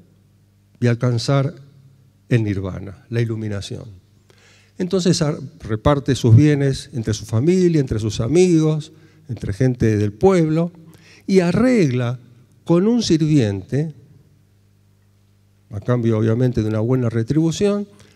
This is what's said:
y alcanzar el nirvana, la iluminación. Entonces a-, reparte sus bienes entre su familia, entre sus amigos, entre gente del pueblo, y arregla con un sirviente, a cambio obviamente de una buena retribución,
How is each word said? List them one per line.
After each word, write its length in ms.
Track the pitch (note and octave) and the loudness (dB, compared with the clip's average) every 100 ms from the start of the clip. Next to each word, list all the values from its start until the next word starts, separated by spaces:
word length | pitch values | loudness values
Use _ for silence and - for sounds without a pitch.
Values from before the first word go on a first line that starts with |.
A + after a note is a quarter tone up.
| _ _ _ _ _ _ _ _ | _ _ _ _ _ _ _ _
y 80 | A#2+ | -2
alcanzar 680 | A#2 B2 A#2 - C#3 C3+ - - _ - _ _ _ - | 0 -2 -2 0 0 -2 -6 -20 _ -20 _ _ _ -2
el 140 | A#2+ | 0
nirvana, 640 | G#2+ G2 F#2+ F2+ G2 F2 - | 0 -4 -6 -10 -14 -16 -8
la 120 | A#2 | -4
iluminación. 640 | A#2 A2 A2 G2+ - F#2 F#2 F#2+ _ _ _ _ _ _ _ - | -4 -4 -8 -8 -10 -14 -16 -20 _ _ _ _ _ _ _ -10
Entonces 440 | F#3 F#3+ F3+ D#3+ | -4 -2 0 0
a-, 160 | D3 - C3 - | -2 -4 -10 -16
reparte 560 | - A2 C#3+ C#3+ C#3 B2 | -8 -2 0 0 0 0
sus 200 | B2 A2+ | 4 6
bienes 540 | D3+ C#3+ C#3 C3 - | 6 2 0 -4 -8
entre 200 | B2 A2 | -8 -6
su 120 | G#2 G2+ | -6 -4
familia, 540 | A2+ D3 F#3 F3+ D#3+ | -2 0 2 2 2
entre 200 | C3 A2 | 0 -2
sus 200 | A2 - | -4 -4
amigos, 720 | A2+ D#3 F#3 E3 D#3 D#3 D3 - - _ - | 0 2 4 4 2 -2 -6 -16 -20 _ -14
entre 240 | A2+ - | -8 -6
gente 440 | G2 C3 B2 A2+ G#2+ | -2 0 2 0 2
del 160 | G#2 | -2
pueblo, 580 | G2+ F#3+ F#3+ D#3 D#3 E3+ - - - - - - | 2 2 4 2 0 -4 -8 -20 -20 -20 -14 0
y 140 | F#3+ | 2
arregla 800 | F3 F3+ B3 B3 D3+ B2 A#2+ B2+ - - _ _ - | 2 2 2 2 2 0 -4 -6 -12 -20 _ _ 0
con 220 | E3+ G3+ | 2 2
un 140 | A#3+ | 0
sirviente, 920 | G#3+ E3 D#3 D3+ G#2+ G2 F#2 C3 D#3+ - - _ _ _ _ _ _ _ _ _ _ _ _ _ _ _ _ | 2 0 2 2 2 -2 -4 -4 -4 -8 -20 _ _ _ _ _ _ _ _ _ _ _ _ _ _ _ _
a 100 | G#2 | -8
cambio 380 | - B2 A#2 A2 | -2 0 0 2
obviamente 440 | A2 A2+ B2+ A#2 | 0 2 0 0
de 80 | G#2+ | -2
una 100 | G#2+ | -2
buena 300 | A2 C3 A#2 | -2 -2 -2
retribución, 760 | A2+ A2+ C#3+ E3 D#3 G3+ G3+ G3+ - - | -2 -2 0 0 0 -2 -2 -6 -14 -20